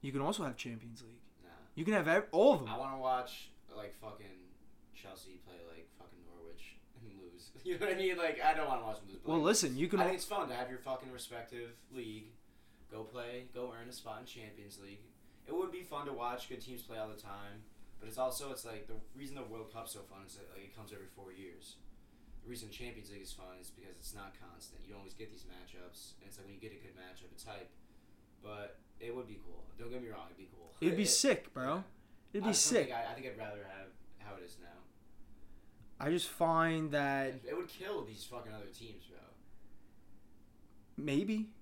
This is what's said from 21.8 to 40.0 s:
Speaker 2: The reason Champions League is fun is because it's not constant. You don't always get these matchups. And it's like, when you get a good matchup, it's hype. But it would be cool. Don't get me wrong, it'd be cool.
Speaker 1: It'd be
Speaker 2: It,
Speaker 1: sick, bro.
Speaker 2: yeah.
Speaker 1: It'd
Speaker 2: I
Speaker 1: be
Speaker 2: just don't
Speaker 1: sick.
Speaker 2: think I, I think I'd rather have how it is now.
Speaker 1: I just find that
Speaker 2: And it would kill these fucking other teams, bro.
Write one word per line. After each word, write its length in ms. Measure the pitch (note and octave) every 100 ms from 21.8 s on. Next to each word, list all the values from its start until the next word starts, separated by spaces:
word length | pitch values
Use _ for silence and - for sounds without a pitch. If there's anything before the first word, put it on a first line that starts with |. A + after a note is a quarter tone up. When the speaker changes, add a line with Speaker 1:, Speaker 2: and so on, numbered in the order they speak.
| - - - - - -
Speaker 2:
The 60 | A#2+
reason 180 | A#2+ G#2+
Champions 400 | G2+ A#2+ G#2+ G2+
League 120 | G2
is 100 | F#2
fun 240 | - F#2 F#2
is 80 | F2+
because 260 | - F#2+ -
it's 160 | -
not 220 | G#2 G2 -
constant. 460 | - - - -
You 60 | -
don't 80 | G#2 G2+
always 80 |
get 160 | - A2
these 140 | - -
matchups. 680 | - - - - - - -
And 60 | G2
it's 80 | G2
like, 100 | G2
when 80 |
you 60 | F#2+
get 120 | A2
a 100 | G2
good 100 | F#2 F2+
matchup, 320 | F#2 - -
it's 120 | - F#2+
hype. 240 | - F2+ - - - - - - -
But 340 | G#2 G#2+ G2+ - - -
it 140 | A#2
would 140 | B2 A2
be 100 | G2 -
cool. 180 | - - -
Don't 100 | A#2+
get 140 | B2+
me 60 | A#2
wrong, 180 | G#2+ -
it'd 100 | -
be 140 | F#2+
cool. 220 | - - -
Speaker 1:
It'd 140 | E3 F#3+
be 60 |
Speaker 2:
It, 100 | G3+
Speaker 1:
sick, 400 | - C#4 - -
bro. 220 | - C3 E3+
Speaker 2:
yeah. 60 | G3 - - - -
Speaker 1:
It'd 100 | G3+
Speaker 2:
I 20 | G3+
Speaker 1:
be 40 |
Speaker 2:
just 160 | G3 -
don't 80 | A#3
Speaker 1:
sick. 60 | D3
Speaker 2:
think 80 | -
I, 140 | -
I 20 |
think 120 | - C3
I'd 100 | G#2+
rather 260 | G#2+ G#2 G2
have 160 | F#2+ F#2+ - - -
how 160 | G2+ F#2+
it 60 |
is 120 | F2+ -
now. 80 | F2 - - - - - - - - - - - - -
Speaker 1:
I 120 | C#3
just 180 | E3+ -
find 640 | - E3 E3 E3 D#3+ D#3
that 400 | C#3+ C#3 C#3 C3+
Speaker 2:
And 100 | C3 A#2
it 80 | D#3
would 120 | F3
kill 360 | - F#3+ G3
these 200 | - G#2+
fucking 280 | - B2 G#2+
other 140 | G#2 G2+ -
teams, 280 | F#2+ F2+ -
bro. 120 | - - - - - - - - -